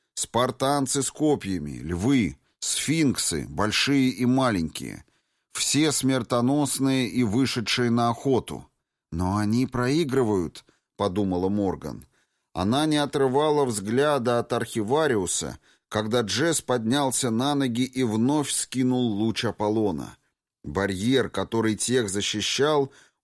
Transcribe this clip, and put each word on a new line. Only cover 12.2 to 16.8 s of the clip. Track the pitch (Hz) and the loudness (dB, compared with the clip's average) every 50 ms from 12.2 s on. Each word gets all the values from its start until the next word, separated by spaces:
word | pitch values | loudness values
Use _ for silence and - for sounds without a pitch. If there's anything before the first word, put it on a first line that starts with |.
| _ _ _ _ _ _ - | _ _ _ _ _ _ -6
Она | - 92 104 123 143 156 | -2 0 0 2 2 2
не | 156 151 | 2 2
отрывала | 147 147 143 - 147 139 131 123 143 151 156 147 147 139 | 0 0 0 0 2 2 4 4 2 2 4 2 2 2
взгляда | 127 110 101 95 107 117 131 147 151 147 135 113 123 120 117 | 0 -2 -4 -4 -2 0 2 2 2 2 2 2 0 0 0
от | 113 - | 0 0
архивариуса, | 123 120 123 - - 117 104 107 139 156 160 143 117 101 87 82 - - 82 64 57 - _ _ _ _ _ _ | -2 -4 -2 -4 -4 -4 -2 0 2 2 2 2 2 0 0 0 -2 -4 -4 -6 -10 -12 _ _ _ _ _ _
когда | - 107 107 110 117 123 | -4 -4 -2 0 0 0
Джесс | 113 98 92 117 156 170 151 - | 0 0 0 0 0 2 0 0
поднялся | - - 127 120 | 0 -2 -2 0